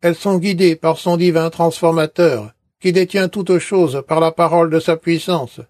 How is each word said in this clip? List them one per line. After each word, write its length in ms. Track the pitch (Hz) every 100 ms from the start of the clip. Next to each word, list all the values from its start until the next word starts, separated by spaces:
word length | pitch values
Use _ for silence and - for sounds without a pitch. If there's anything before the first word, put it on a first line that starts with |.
Elles 140 | 170 165
sont 220 | 202 190
guidées 380 | 180 180 185 160
par 220 | 160 156
son 180 | - 175
divin 340 | 175 160 165
transformateur, 1000 | 165 170 165 170 165 156 - 170 127 107 _ _ _
qui 100 | 185
détient 380 | 180 180 196 185
toutes 280 | 208 180 180
choses 460 | - 196 170 135 131
par 140 | 160
la 140 | 165
parole 360 | 160 165 170 170
de 120 | 160
sa 160 | 160 165
puissance. 640 | - 165 - 175 123 - 123